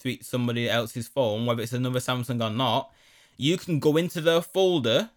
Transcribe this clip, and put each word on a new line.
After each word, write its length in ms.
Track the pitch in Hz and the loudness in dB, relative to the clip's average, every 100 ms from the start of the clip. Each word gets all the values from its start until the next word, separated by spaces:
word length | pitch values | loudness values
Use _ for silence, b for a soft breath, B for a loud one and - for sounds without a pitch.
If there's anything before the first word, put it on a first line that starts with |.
to 140 | 131 110 | -6 -6
somebody 480 | - 127 120 117 117 | -6 -2 -2 0 0
else's 380 | 113 113 120 113 | 0 -2 -6 -6
phone, 360 | 139 117 104 | 0 0 2
whether 160 | 120 120 | 0 0
it's 100 | 110 | -2
another 260 | 123 127 127 | -2 -2 -2
Samsung 420 | 123 127 120 120 | -2 -4 -2 -2
or 140 | 113 | -2
not, 380 | 110 127 113 - b b b b b | 0 2 0 -2 b b b b b
you 200 | 139 175 | 0 0
can 240 | - 151 | 0 2
go 160 | 151 151 | 4 2
into 240 | 175 175 | 0 0
their 200 | 160 165 | 2 2
folder 680 | 170 185 190 170 113 131 226 | 0 2 2 2 2 2 0